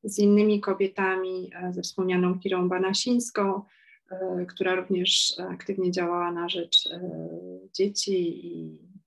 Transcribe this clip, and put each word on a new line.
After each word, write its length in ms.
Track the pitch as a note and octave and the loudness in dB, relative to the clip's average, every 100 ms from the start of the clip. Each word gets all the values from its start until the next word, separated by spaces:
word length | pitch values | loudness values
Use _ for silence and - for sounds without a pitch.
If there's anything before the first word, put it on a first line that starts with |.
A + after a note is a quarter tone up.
| G#3+ | -4
z 140 | G#3 | 4
innymi 420 | G3+ G#3 G#3+ G3+ | 6 8 6 4
kobietami, 880 | G3+ F#3 F#3+ F#3+ F#3+ F#3+ F#3 F#3 F#3 F3+ | 0 0 0 2 0 0 -2 -6 -8 -8
e, 180 | F3+ | -6
ze 80 | F3+ | -2
wspomnianą 580 | F3+ - F#3 F3+ F3+ F3+ | -2 0 2 4 2 2
Kirą 300 | G3 F#3 F3+ | 0 0 2
Banasińską, 920 | F#3 F#3+ G3 B3 A#3+ A#3+ - G3 F#3+ - _ _ _ _ | 2 0 0 2 0 0 0 0 0 -6 _ _ _ _
e, 340 | F#3 F#3 F3+ F3+ | -8 -4 -4 -6
która 300 | - F#3 F#3 | -2 0 0
również 640 | F#3 F3+ F#3 - - - | 0 0 2 2 0 -4
aktywnie 520 | F#3 F3 - G3 F#3 | -8 -8 -6 -2 0
działała 400 | F3+ E3+ F3 F3 | 0 -2 0 -2
na 180 | E3+ F3 | -2 -4
rzecz, 380 | F3+ E3+ - - | -4 0 0 0
e, 220 | F3 F3+ D#3+ E3 E3 F3+ F#3 F#3+ | -8 -8 -8 -10 -10 -12 -16 -12
dzieci 760 | - G3 G3+ - F#3+ E3+ - E3+ | 0 0 0 0 0 0 -4 -10
i 320 | E3 D#3+ D#3+ F3+ G3 | -10 -12 -16 -20 -20